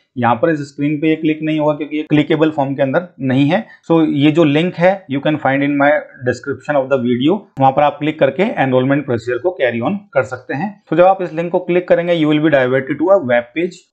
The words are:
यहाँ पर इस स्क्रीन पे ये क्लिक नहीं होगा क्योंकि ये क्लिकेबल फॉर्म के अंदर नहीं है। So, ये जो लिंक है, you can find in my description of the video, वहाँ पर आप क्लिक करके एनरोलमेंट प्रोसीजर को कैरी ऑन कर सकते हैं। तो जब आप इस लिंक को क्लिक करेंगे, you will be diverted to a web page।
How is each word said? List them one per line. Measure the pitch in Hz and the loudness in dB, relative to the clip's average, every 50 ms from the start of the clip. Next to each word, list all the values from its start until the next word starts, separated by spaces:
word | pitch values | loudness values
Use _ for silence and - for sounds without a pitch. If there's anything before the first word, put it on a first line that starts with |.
| _ _ _ 127 | _ _ _ 0
यहाँ | 120 117 120 | 2 2 2
पर | 117 165 170 | 2 2 0
इस | 160 147 139 139 | 0 -2 -4 -8
स्क्रीन | - - 143 147 156 147 | -8 -4 -4 -2 -2 -2
पे | 160 156 | 0 0
ये | 156 | 0
क्लिक | 156 156 151 156 156 | 0 0 -2 -2 -2
नहीं | 156 156 156 156 | -4 -4 -2 0
होगा | 147 151 147 | 0 0 -2
क्योंकि | 143 151 143 151 151 | -2 -6 -8 -6 -8
ये | 147 | -4
क्लिकेबल | - 156 147 - - 165 147 160 156 | 0 0 0 2 2 0 0 0 0
फॉर्म | 151 147 131 139 139 | 0 -2 -4 -2 -2
के | 135 | -2
अंदर | 139 135 135 170 185 - _ - | -2 0 0 -2 -4 -4 _ -6
नहीं | 143 131 127 135 143 143 | -4 -2 0 2 2 2
है। | 175 214 226 - - - _ - | 2 0 -2 -6 -14 -12 _ 0
So, | 165 165 156 156 | 2 2 2 2
ये | 151 143 139 151 | 2 2 2 2
जो | 143 170 165 | 4 4 4
लिंक | 143 143 151 175 180 175 | 4 2 2 0 -2 -2
है, | 160 175 185 - - - - | 0 2 2 2 0 -4 -6
you | 139 139 | -6 -4
can | 143 151 156 143 | -2 -2 -2 0
find | - 135 135 139 143 | 0 0 0 0 0
in | 143 143 139 | 0 0 2
my | 139 147 151 147 - - - - 127 123 | 2 2 2 2 0 -6 -12 -6 -4 -4
description | 117 - - 139 131 - - - 147 143 | -4 -4 -6 -8 -10 -8 -6 -2 -2 -2
of | 131 131 | 0 0
the | 139 131 120 | 0 0 0
video, | 123 123 120 135 156 196 208 - - _ - | 0 0 0 2 0 0 0 -4 -8 _ 0
वहाँ | 135 139 | 2 2
पर | 131 147 147 | 4 4 2
आप | 147 143 - | 0 0 -2
क्लिक | 147 151 151 - | -4 -6 -2 0
करके | 143 135 131 175 196 | 0 0 2 0 -2
एनरोलमेंट | 240 - 165 135 131 127 131 123 135 139 147 139 | -2 0 -2 0 2 2 2 2 2 0 0 -2
प्रोसीजर | 139 120 117 - 123 123 120 | -2 -4 -4 -4 -4 -6 -4
को | - 180 | -4 -4
कैरी | 180 - 135 120 117 117 | -2 0 0 -2 0 -2
ऑन | 117 151 202 196 - _ - | -2 -4 -4 -6 -8 _ -4
कर | - - | -4 -2
सकते | - - - - - 143 | -2 -6 -12 -10 -8 -6
हैं। | 135 180 214 196 - _ _ | -6 -6 -8 -10 -14 _ _
तो | 160 | 2
जब | 165 175 | 4 4
आप | 190 190 190 | 4 4 2
इस | 180 165 156 | -2 -6 -6
लिंक | 160 175 175 | -6 -4 -4
को | 175 180 | -4 -4
क्लिक | - 175 175 175 180 - | -2 -2 -2 -2 0 0
करेंगे, | 175 175 170 175 175 165 | 0 0 0 0 0 0
you | 151 151 | 2 2
will | 151 151 151 | 2 2 2
be | 165 143 | 2 2
diverted | 135 127 123 131 135 131 151 151 147 | 2 2 2 0 -2 -2 -4 -4 -2
to | 156 180 | 0 2
a | 196 196 139 | 2 2 2
web | 123 120 120 117 - - 156 | 2 0 0 0 -2 -4 -6
page। | 175 180 170 - _ _ | -6 -6 -8 -12 _ _